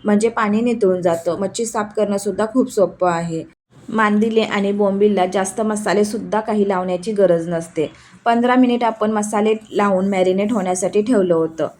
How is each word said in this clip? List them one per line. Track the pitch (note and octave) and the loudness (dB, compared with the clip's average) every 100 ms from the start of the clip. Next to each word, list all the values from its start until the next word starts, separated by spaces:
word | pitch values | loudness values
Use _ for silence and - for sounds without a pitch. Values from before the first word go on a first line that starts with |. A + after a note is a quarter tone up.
| G#3+ | 2
म्हणजे | G#3 A3 | 2 2
पाणी | A3+ G#3+ G#3+ | 0 0 0
निथळून | A#3+ A3+ F#3+ F#3 | 0 2 2 2
जातं. | F3 E3 F3 E3 | 0 0 -2 -4
मच्छी | G3 G#3+ A3 | -4 -4 -4
साफ | A3+ G#3 G#3+ | -4 -6 -4
करणंसुद्धा | G3+ G3 G#3 F#3 A3 | -2 -2 -4 -4 -2
खूप | C4 A3 | 0 0
सोपं | - F3 - F3+ | 0 0 0 0
आहे. | E3 E3+ E3 D#3+ _ _ - - | 0 -4 -8 -10 _ _ -20 -6
मांदिले | A3 G#3+ G#3 A3+ A3 | 0 2 2 2 0
आणि | A3 G#3 G3+ | 0 -2 -2
बोंबीलला | G3+ G3+ G3 G#3+ G3 F#3 | 0 0 4 2 2 0
जास्त | G3 F#3+ - | 0 -2 -2
मसालेसुद्धा | G#3+ G#3 G#3+ G3 G#3 G#3+ F3+ G#3+ | -2 -2 0 0 0 -2 -4 -4
काही | A3 G#3+ G3+ | -2 0 0
लावण्याची | F#3 F#3 F3+ G3+ | 0 -2 -4 -4
गरज | G3+ F#3 E3+ E3 | 2 2 2 0
नसते. | E3 E3+ - D3+ - - - A#3 | -6 -6 -6 -6 -8 -20 -4 0
पंधरा | A#3 B3 B3+ | 2 2 4
मिनिट | B3 A#3+ | 4 2
आपण | A#3 A3 G#3+ | 0 0 -2
मसाले | G#3+ G#3 G#3 A3 G#3+ - | -2 -2 0 0 -2 -4
लावून | G3 G3+ F#3+ G3 | -2 0 2 0
मॅरिनेट | F#3+ F#3 F#3 G#3 | 2 2 2 0
होण्यासाठी | A#3 F#3 F#3 F#3 G3 | -2 -2 -2 0 0
ठेवलं | G#3+ A3+ F#3 | 2 2 2
होतं. | E3 D#3+ D#3+ D3 | 2 0 -2 -6